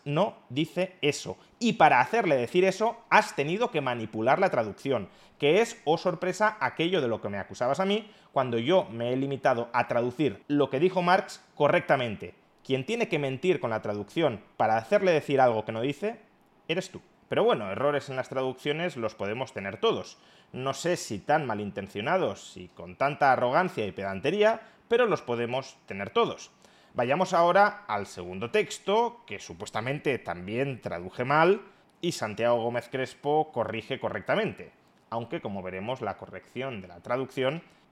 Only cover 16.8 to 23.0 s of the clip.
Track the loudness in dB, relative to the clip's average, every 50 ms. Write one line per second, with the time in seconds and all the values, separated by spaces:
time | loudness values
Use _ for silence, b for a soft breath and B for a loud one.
16.8 | -6 -8 -14 -18 -20 _ _ _ _ _ 0 2 2 2 2 2 -2 -6 -4 0
17.8 | 0 0 0 0 -4 -4 -6 -6 -6 -4 -4 -2 -2 -2 -4 -4 -4 -4 -2 -2
18.8 | -2 -4 -4 -4 -4 -4 -4 -4 -6 -4 -4 -4 -6 -6 -8 -8 -8 -8 -6 0
19.8 | 0 0 0 0 -4 -8 -14 b b b b b b b -12 -6 -4 -4 -4 -2
20.8 | -2 -2 -2 -2 -4 -8 -10 -10 -2 0 0 0 2 -2 -4 -4 -4 -6 -6 -8
21.8 | -10 -8 -8 -6 -2 -2 0 0 0 -2 -4 -6 -12 -20 -18 -18 -18 -18 _ -16
22.8 | -16 -16 -6 -2